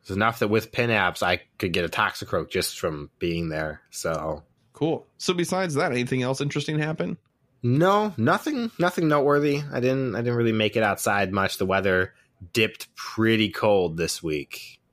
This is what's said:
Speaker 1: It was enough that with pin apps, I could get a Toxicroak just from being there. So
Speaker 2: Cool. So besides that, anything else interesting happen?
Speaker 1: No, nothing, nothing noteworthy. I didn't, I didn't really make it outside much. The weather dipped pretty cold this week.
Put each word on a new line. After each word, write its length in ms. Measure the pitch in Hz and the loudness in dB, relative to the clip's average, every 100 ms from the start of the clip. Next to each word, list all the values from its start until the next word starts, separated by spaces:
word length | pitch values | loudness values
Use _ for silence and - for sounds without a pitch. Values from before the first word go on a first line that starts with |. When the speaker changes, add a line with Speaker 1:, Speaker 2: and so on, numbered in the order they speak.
Speaker 1:
It 60 | - | -4
was 80 | 98 | 0
enough 240 | 110 117 | 0 2
that 80 | 107 | 2
with 240 | 110 - | 0 0
pin 180 | - 120 | -2 2
apps, 320 | 110 92 85 | 2 2 0
I 200 | 90 90 - - | 0 0 -4 -6
could 140 | 95 | -2
get 120 | 87 | -2
a 40 | 85 | -2
Toxicroak 600 | - 101 - 98 92 78 | 0 -2 -2 -4 -4 -2
just 280 | 92 82 - | -4 -4 -4
from 300 | 90 76 71 _ | -6 -6 -12 _
being 280 | 87 85 82 | -4 -2 -4
there. 320 | 78 78 76 _ | -4 -6 -8 _
So 520 | - 85 78 80 76 - _ _ | -8 -4 -4 -4 -8 -12 _ _
Speaker 2:
Cool. 340 | - 156 143 - _ | -4 -4 -4 -8 _
So 140 | - | -2
besides 420 | 180 165 185 185 | -2 -2 -2 -2
that, 180 | 143 170 | -2 0
anything 300 | 123 123 127 | -2 -2 -2
else 180 | 123 131 | -2 -2
interesting 400 | 143 147 143 151 | -2 -4 -4 -2
happen? 360 | 151 156 170 - _ _ _ _ | -2 -4 -6 -6 _ _ _ _
Speaker 1:
No, 500 | 120 131 180 202 214 156 | 0 4 4 4 0 0
nothing, 560 | 120 196 320 277 226 - | 2 2 -2 -4 -6 0
nothing 260 | 175 185 160 | 0 2 2
noteworthy. 560 | 147 139 143 147 143 147 | 4 4 4 2 0 -2
I 60 | 135 | 0
didn't, 380 | 123 135 127 101 | 0 0 -2 -2
I 20 | |
didn't 160 | 120 120 | 0 2
really 140 | 117 | 2
make 240 | 110 107 113 | 4 2 2
it 60 | |
outside 480 | 107 98 - 101 95 | 0 0 0 0 0
much. 260 | 101 95 - | 0 0 0
The 60 | 95 | 0
weather 460 | 95 98 90 92 _ _ _ 90 | 2 2 2 0 _ _ _ -6
dipped 400 | 117 110 - - - | 0 0 -2 -18 -14
pretty 540 | - - 110 113 107 | -10 0 2 4 2
cold 460 | - 110 101 87 80 | 2 4 4 2 0
this 240 | 80 - | -4 -2
week. 600 | 85 76 69 - - - _ | -4 -4 -6 -14 -18 -20 _